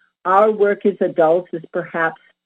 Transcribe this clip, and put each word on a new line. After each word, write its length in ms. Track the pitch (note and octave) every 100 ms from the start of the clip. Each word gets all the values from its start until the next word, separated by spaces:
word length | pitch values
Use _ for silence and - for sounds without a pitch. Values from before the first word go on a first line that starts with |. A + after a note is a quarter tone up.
| _ _
Our 260 | F3+ G3 A3
work 340 | G#3 G3+ G3+ G#3
as 100 | F#3+
adults 500 | F3+ - D#3+ F3 F3+
is 100 | E3 E3
perhaps 480 | F3+ E3 E3+ E3 D#3+ _ _